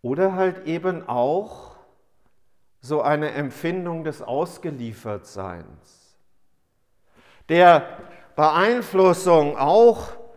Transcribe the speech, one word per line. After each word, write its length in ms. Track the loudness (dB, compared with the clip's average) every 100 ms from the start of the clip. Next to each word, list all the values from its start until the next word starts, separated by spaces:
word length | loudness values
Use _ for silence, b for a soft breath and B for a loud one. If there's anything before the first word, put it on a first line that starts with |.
Oder 320 | -6 -2 -2
halt 320 | 0 -4 -4 -8
eben 420 | -6 -6 -8 -6
auch 680 | -2 -2 -2 -6 -16 -20 -20 _ _ _ _ _ _ _ _ _ _
so 200 | -6 -2
eine 300 | 0 -2 -2
Empfindung 720 | -6 -10 -8 -6 -6 -8 -8
des 180 | -10 -12
Ausgeliefertseins, 2000 | -8 -6 -6 -8 -12 -10 -12 -12 -12 -12 -12 -14 -12 -14 -18 -20 _ _ _ _ _ _ _ _ _ _ _ _ _ b b b -2
der 340 | 6 8 8 2 -16 B B B 0
Beeinflussung 1200 | 0 2 0 0 -2 2 2 2 4 4 2 -2
auch 520 | 2 6 6 4 -8 -14 -18